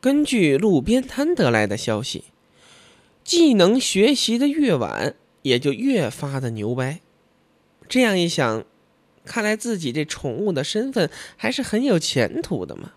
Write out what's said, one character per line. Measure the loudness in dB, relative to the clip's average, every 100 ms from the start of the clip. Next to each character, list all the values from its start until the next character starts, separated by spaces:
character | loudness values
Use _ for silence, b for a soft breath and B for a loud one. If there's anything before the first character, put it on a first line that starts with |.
根 | 2 2 2
据 | 2 4 4
路 | 4 2
边 | 4 0
摊 | 0 -2 -2
得 | 2 2
来 | 2 2
的 | -2
消 | -2 -4
息， | -4 -10 -14 _ _ b b b b b b b
技 | -2 4 6
能 | 6 6 4
学 | 2 2 2
习 | 2 0 0
的 | 0
越 | 2 0 0
晚， | -2 -4 -6 -8 _ _
也 | 0 0
就 | 0
越 | -2 0 0 0
发 | -4 -8 -6
的 | -6
牛 | -4 -4 -4
掰。 | -4 -6 _ _ _ _ _ _ _ _ _
这 | 0
样 | 2 2
一 | 0
想， | 0 0 -2 -6 _ _ _ _ _
看 | -10 -4
来 | -2 -2
自 | -4 -4
己 | -4
这 | -4
宠 | -6 -6 -8 -4
物 | -2
的 | -2
身 | -4 -4 -4
份 | -2 -2 B B B
还 | -6
是 | -4
很 | -2 -2 2
有 | 0
前 | 0 0 -2 -2
途 | -6 -6 -6
的 | -12
嘛。 | -16